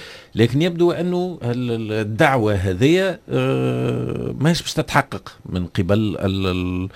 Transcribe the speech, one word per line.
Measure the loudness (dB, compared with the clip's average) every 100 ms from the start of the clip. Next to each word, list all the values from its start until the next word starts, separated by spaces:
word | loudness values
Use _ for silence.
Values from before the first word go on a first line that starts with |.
| -18 -20 -8 2
لكن | 2 4
يبدو | 0 2 2
أنه | 2 -2 -2 -4 -6
ال-، | -4 -2 -2
ال-، | -4 -2
الدعوة | -2 -2 2 2 4 2 2
هذه، | 0 2 4 4 2 -4 -4
آه، | -2 0 0 0 0 -2 -2 -4 -4 -6 0
ماهيش | 2 2
باش | -2
تتحقق | -4 0 0 -2 -6 -12 -16 -6
من | -4 -2
قبل | -2 2 2 2 0
ال-، | 0 0 0
ال-، | 0 -2 -2 -4